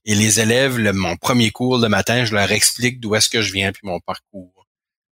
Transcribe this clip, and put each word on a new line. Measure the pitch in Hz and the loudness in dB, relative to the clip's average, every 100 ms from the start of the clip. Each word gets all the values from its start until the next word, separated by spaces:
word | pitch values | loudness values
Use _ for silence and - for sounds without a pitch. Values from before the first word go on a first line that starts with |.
et | 110 104 | -2 2
les | 110 110 | 2 2
élèves, | 110 120 135 120 | 2 2 2 0
le, | 104 | 0
mon | 98 90 87 | 0 -2 -4
premier | - 123 110 | 0 2 2
cours | - 123 127 | 0 0 2
le | 113 | 2
matin, | 104 - 120 | 2 0 0
je | 117 | 0
leur | 104 95 | 0 0
explique | 104 - - 123 127 | 2 0 0 -4 -4
d'où | 113 | -2
est-ce | 104 - | 0 0
que | 120 | 0
je | 101 | -2
viens, | 98 95 | -2 -2
puis | - | -4
mon | 101 87 | -8 -8
parcours. | - 92 _ 101 90 _ _ _ _ _ _ | -8 -12 _ -20 -20 _ _ _ _ _ _